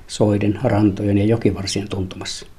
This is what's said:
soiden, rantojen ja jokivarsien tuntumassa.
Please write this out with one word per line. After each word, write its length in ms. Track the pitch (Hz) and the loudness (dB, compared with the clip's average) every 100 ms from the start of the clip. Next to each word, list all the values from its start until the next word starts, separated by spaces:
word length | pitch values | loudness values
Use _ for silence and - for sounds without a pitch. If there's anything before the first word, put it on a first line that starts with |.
| - | -12
soiden, 520 | - 107 101 104 98 | 0 2 2 0 0
rantojen 540 | 123 104 104 95 104 101 | 0 4 4 2 0 2
ja 80 | 104 | 2
jokivarsien 640 | 110 110 95 95 104 - | 2 2 0 -4 -6 -6
tuntumassa. 560 | 98 92 - - - - | -6 -6 -8 -10 -12 -14